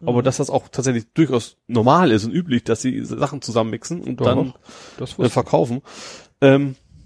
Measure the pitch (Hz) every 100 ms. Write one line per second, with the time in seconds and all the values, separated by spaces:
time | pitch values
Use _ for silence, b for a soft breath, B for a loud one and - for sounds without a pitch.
0 | 160 123 131 123 135 135 - - 131 117
1 | 110 - 147 123 - _ - 120 120 165
2 | 170 110 110 170 170 120 - 113 127 113
3 | 117 117 143 143 - 113 113 117 - 175
4 | 131 123 120 127 127 - B B B B
5 | 123 - 120 131 - 156 139 123 B B
6 | B B B - 139 139 139 131 _ -